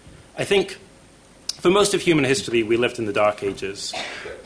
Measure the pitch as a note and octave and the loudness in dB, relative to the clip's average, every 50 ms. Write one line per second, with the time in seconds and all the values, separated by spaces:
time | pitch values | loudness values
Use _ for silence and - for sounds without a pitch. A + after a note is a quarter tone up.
0 | - - - - - - - - C#3 - G3 G3 F#3 - - - - - - - | -20 -20 -20 -20 -20 -14 -10 -8 -2 0 2 0 0 0 -6 -16 -20 -20 -20 -20
1 | - - - - - - - - - - - - - F3+ F#3+ G#3 G3+ G3 G3 F3+ | -20 -20 -20 -20 -20 -20 -20 -12 -10 -10 -8 0 2 4 4 4 4 4 2 0
2 | - F3 E3 D3+ C3+ B2 C#3 - - - A2+ A#2+ A2 G#2 A#2 A#2 B2 A2+ - - | 2 2 2 4 4 2 0 0 0 0 0 0 2 2 2 2 2 0 -2 -4
3 | A#2 G#2 G2 A2 G#2 G#2 G#2 - G#2 G2 F#2 - G2 F#2+ G2 G2+ - - - - | -6 -2 2 2 2 2 2 0 -4 -4 -4 -4 -8 -8 -8 -10 -10 -10 -8 -10
4 | - - - - - - F#2 - - | -10 -10 -12 -12 -12 -14 -14 -14 -14